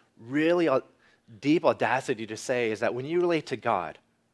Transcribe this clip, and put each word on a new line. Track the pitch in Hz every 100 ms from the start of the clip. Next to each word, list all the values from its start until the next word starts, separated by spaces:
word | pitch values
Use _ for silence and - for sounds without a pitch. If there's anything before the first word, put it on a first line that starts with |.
| _ _
really | 117 143 160 175 165
au-, | 131 - _ _ _ _ 110
deep | 139 151
audacity | 156 113 117 127 139 110 107
to | 110
say, | - 123 117
is | 107
that | 113 120
when | 135
you | 175
relate | 175 165 -
to | 123
God, | 120 98 80 - _ _ _